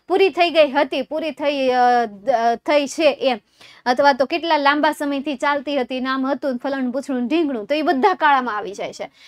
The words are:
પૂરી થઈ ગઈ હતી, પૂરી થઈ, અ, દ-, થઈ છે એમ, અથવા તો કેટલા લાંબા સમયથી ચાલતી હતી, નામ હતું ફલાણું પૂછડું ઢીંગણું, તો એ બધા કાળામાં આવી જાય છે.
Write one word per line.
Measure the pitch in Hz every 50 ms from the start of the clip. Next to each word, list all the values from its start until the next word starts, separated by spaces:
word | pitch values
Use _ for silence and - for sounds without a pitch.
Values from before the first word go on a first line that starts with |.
| _
પૂરી | - 349 370 392 370
થઈ | 269 339 349 349
ગઈ | 285 330 302
હતી, | 294 247 285 302 269 349 277
પૂરી | 254 - 294 320 330 311
થઈ, | 269 - 302 285 294 277 262 254
અ, | 247 254 247 247 247 240 233
દ-, | 220 202 196 196 247 262 226 233 233 233
થઈ | 233 _ - 294 294 285
છે | 254 - - 330 294
એમ, | - - - 269 240 208 _ _ _ _ - - - - _
અથવા | 240 254 240 277 285 277
તો | 269 277
કેટલા | - 339 339 294 339 320
લાંબા | 294 277 277 294 302 294 311
સમયથી | 302 - 302 285 285 277 269 311 277
ચાલતી | 247 311 285 285 285 254 302 285
હતી, | 277 247 - 262 254
નામ | 254 262 262 269 262
હતું | 262 285 262 - 277 254
ફલાણું | 240 - 277 269 269 254 247
પૂછડું | 226 277 269 - 269 247 247
ઢીંગણું, | 226 302 339 339 277 269 220 208
તો | - 285
એ | 311
બધા | 302 320 359 262 311 392 370
કાળામાં | 359 320 294 277 262 247 240 214
આવી | 214 202 180 202
જાય | 226 185 - -
છે. | - 196 - _ _ -